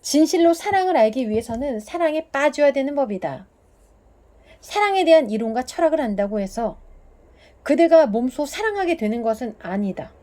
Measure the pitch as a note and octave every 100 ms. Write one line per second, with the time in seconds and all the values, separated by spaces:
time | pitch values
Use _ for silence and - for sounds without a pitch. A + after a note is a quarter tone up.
0 | - C#4+ D#4+ F4 E4+ E4 G4+ G4 F#4 D#4+
1 | A3 A3+ A#3 G#3+ A#3 A#3 C#4+ A3+ G#3+ E4+
2 | E4 D#4 D#4+ C#4 D4 C#4+ C#4+ C#4 C4+ C#4+
3 | C4 G3 D#3 C3 G3 _ _ _ _ _
4 | _ _ _ _ _ - - G4+ G#4 G4
5 | E4 D#4+ B3 G#3+ A3+ A3+ C4 - E4 D#4
6 | B3+ G3 G3+ G#3+ F#3+ - A3+ - - -
7 | - _ _ _ _ _ - D4+ E4 E4
8 | C#4+ G#3 B3+ - D4 - A4 G4+ F4+ E4
9 | G#3+ A#3 A#3 A3 A#3+ G#3+ - G3 G3+ F#3
10 | - _